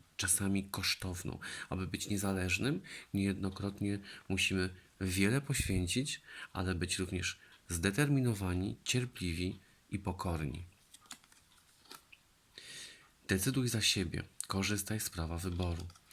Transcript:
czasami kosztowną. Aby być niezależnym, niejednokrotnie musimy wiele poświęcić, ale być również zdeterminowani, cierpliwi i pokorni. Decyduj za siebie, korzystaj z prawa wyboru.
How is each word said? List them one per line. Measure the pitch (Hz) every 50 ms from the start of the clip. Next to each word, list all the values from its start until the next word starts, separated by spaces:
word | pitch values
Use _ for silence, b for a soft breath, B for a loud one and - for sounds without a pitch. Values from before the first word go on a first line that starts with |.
| - _ _
czasami | - 95 - - - 98 98 98 98 95 -
kosztowną. | - 98 92 - - - - 92 87 87 - - - - B B B B B B
Aby | - 92 92
być | 90 101 - - -
niezależnym, | 104 95 101 98 98 92 92 90 92 - 110 135 165 190 - B B B B B -
niejednokrotnie | 98 98 98 95 98 98 95 95 - 98 101 101 - 104 101 101 98 B B B B B B
musimy | 95 92 - - 98 92 92 92 - B B B B -
wiele | 95 92 90 95 98 104 127 139
poświęcić, | 139 - 131 - - - 98 92 90 87 - 123 143 - - - B B B B B B B
ale | 95 90 92 90
być | 82 90 87 - -
również | 92 - 92 87 87 - - B B B B B B -
zdeterminowani, | 87 82 87 98 98 143 147 143 143 135 127 120 107 98 98 90 90 90 95 110 113 - -
cierpliwi | - - 123 120 120 - - 92 87 82 87 90 92 98 - B B B B B B
i | 101 95
pokorni. | - 95 90 - - 90 82 78 78 65 - 87 90 - - _ _ _ - - - - - - - - - - - _ - - _ _ - - - - - - - - - - _ _ _ _ _ _ - B B B B B B B B B B B B _ -
Decyduj | - 98 92 - 139 131 135 123
za | 117 - 107
siebie, | 101 - - 101 87 80 - 85 85 - - - -
korzystaj | - 98 95 95 101 104 101 101 - 107 107
z | - -
prawa | - 87 82 80 85
wyboru. | 85 92 92 87 90 90 87 85 82 85 87 - - _ B